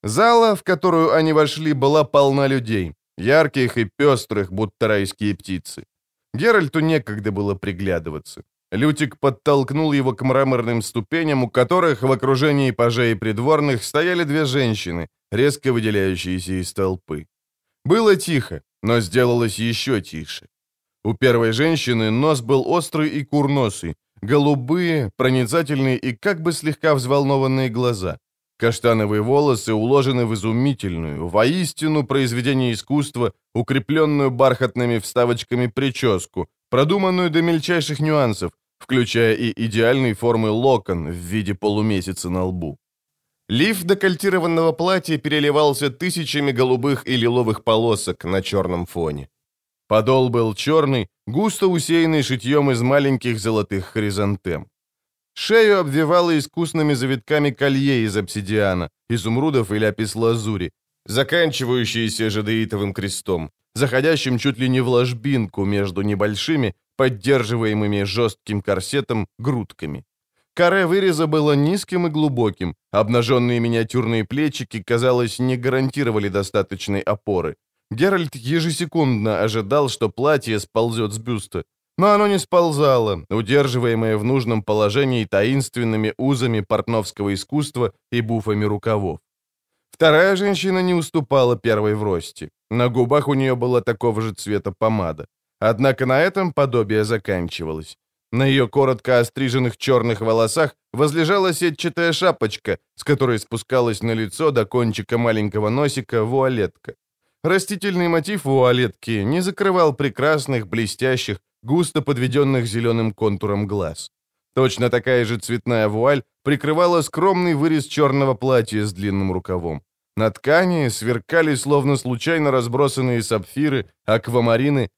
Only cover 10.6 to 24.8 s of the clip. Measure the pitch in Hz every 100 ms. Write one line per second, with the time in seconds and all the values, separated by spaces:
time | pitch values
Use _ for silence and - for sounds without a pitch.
10.6 | 117 117 - 117 107 160 156 139 123 -
11.6 | 123 180 170 127 131 131 131 131 151 143
12.6 | 135 123 120 117 120 107 110 107 127 156
13.6 | 147 120 - 151 170 180 160 151 147 135
14.6 | 123 104 87 85 82 _ _ 110 139 143
15.6 | 131 117 110 104 95 90 90 92 90 92
16.6 | 87 - 95 92 - 76 80 _ _ _
17.6 | _ _ 135 202 220 175 - 151 - 78
18.6 | _ _ 107 117 95 104 123 120 117 98
19.6 | 113 110 - 117 - 80 78 - _ _
20.6 | _ _ _ _ 104 110 131 117 113 113
21.6 | 156 160 - 117 110 113 151 147 113 139
22.6 | - 170 - 156 156 143 135 147 139 139
23.6 | 117 - 85 78 _ _ 101 147 143 139
24.6 | 123 170